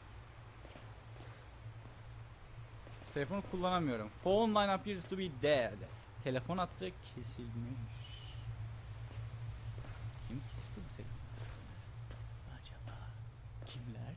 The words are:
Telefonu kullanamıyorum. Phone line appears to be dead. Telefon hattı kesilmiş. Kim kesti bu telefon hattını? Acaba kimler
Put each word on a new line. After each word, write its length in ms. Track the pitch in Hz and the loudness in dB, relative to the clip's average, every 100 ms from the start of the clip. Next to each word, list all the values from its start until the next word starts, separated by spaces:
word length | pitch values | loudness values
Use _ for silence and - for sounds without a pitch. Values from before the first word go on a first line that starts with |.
| - - - - - - - - - - - 113 - - - - - - - - - - - - - - - - - - - | -12 -12 -12 -12 -12 -12 -12 -10 -12 -12 -12 -10 -10 -12 -12 -12 -10 -10 -10 -10 -10 -10 -10 -12 -12 -10 -10 -10 -10 -10 -2
Telefonu 280 | 147 139 196 190 | 0 2 2 2
kullanamıyorum. 600 | 185 180 180 151 117 110 - | 4 6 8 6 4 0 2
Phone 280 | 190 202 226 | 8 10 10
line 220 | 208 202 | 10 8
appears 320 | 190 208 190 | 6 4 -2
to 140 | - 190 | 0 0
be 100 | 185 127 | 0 4
dead. 300 | 143 143 110 107 - - - - | 8 10 8 2 -6 -8 -10 -2
Telefon 340 | 139 127 120 185 | 2 2 4 2
hattı 320 | - - 185 - - | 2 0 -4 -4 -8
kesilmiş. 920 | 123 113 123 120 117 120 131 113 - - - - - - - - - - - - - - - - - - - - - - - - | -6 -6 -4 -4 -2 -2 -2 -4 -4 -6 -6 -6 -4 -4 -4 -4 -4 -6 -6 -6 -4 -4 -4 -4 -4 -4 -4 -4 -4 -6 -4 -2
Kim 140 | 131 - - | -2 -2 -4
kesti 240 | - - | -4 -4
bu 160 | 156 - | -6 -6
telefon 220 | - - - - | -6 -4 -6 -6
hattını? 360 | - - - - - - - - - - - - | -6 -6 -8 -8 -8 -8 -6 -6 -6 -6 -6 -8
Acaba 360 | - - - - - - - - - - 113 | -8 -8 -6 -6 -6 -6 -8 -8 -8 -6 -6
kimler 480 | 120 120 113 120 | -6 -4 -4 -4